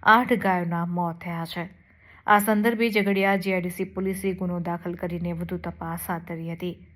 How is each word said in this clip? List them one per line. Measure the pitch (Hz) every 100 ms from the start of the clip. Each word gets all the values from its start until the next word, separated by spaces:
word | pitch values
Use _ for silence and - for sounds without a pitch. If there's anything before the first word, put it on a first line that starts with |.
આઠ | - 220 247
ગાયોના | 240 196 180 170 170 170
મોત | 175 175 165
થયા | 180 170 165
છે. | - 170 - _ _ - - -
આ | 208
સંદર્ભે | 202 214 220 226 233
ઝઘડિયા | 214 196 196 196 196
જી | 196
આઈ | 185
ડી | 175
સી | 175
પોલીસે | 185 - 190 190 196
ગુનો | 185 185 175
દાખલ | 170 170 175
કરીને | 175 180 175 175
વધુ | 170 175 180
તપાસ | 175 165 165 165 -
હાથ | 170 165
ધરી | 165 165
હતી. | 165 180 165 -